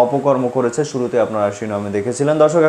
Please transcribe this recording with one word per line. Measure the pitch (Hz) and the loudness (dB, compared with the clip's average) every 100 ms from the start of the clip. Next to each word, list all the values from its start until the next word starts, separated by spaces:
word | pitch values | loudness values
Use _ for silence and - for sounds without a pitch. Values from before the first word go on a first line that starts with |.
অপকর্ম | 123 139 143 131 123 131 | 4 2 2 0 0 0
করেছে। | 120 135 | 0 -2
শুরুতে | 147 131 120 120 | -4 -4 -2 0
আপনারা | 104 107 101 101 | 0 0 -2 -2
শিরোনামে | 107 101 104 101 | -6 -4 -4 -4
দেখেছিলেন। | 107 120 143 156 | -4 -2 0 4
দর্শক, | 151 165 | 4 4